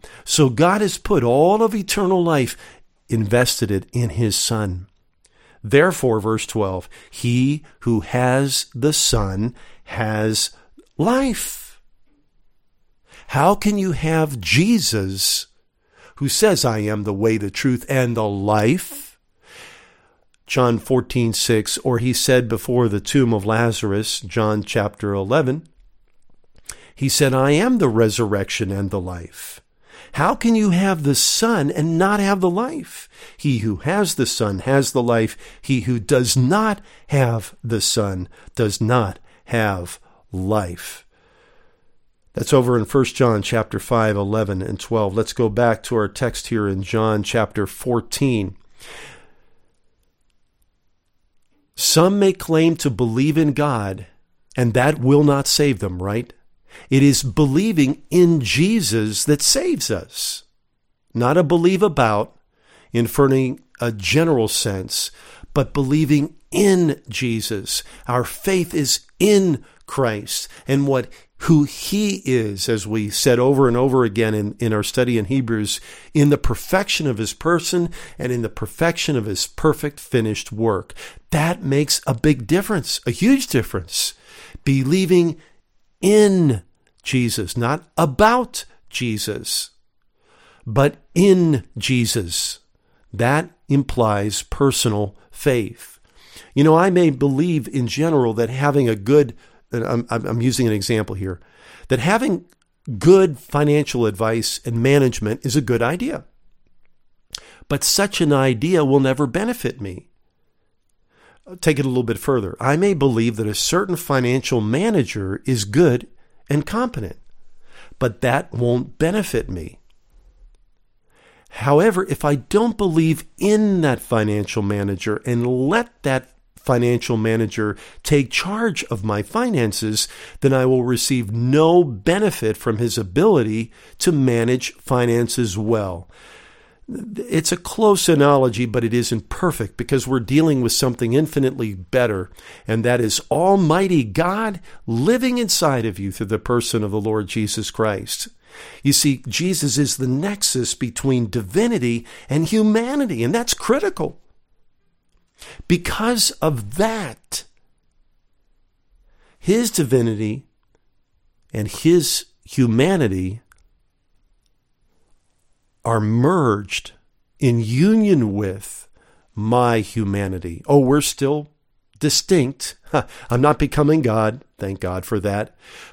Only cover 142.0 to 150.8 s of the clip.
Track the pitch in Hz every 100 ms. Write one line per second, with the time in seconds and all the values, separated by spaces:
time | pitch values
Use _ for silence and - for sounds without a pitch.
142 | 120 101 90 - - - - 113 117 123
143 | 110 - - 139 180 196 165 170 190 165
144 | 113 98 175 202 220 190 - - - 117
145 | 156 247 254 247 220 - 160 131 110 95
146 | 98 - 101 107 - 120 120 113 104 107
147 | 104 110 98 117 107 - 104 - 107 101
148 | 104 - - - _ - - - 139 135
149 | 151 131 - - 180 190 143 123 139 -
150 | 131 131 196 202 - 127 117 -